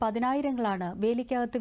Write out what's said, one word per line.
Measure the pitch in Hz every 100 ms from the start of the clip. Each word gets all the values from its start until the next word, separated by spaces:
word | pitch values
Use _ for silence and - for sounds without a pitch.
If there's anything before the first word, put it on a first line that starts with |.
പതിനായിരങ്ങളാണ് | 220 220 254 277 285 254 220 190 175 180
വേലിക്കകത്ത് | 214 240 247 254 240 240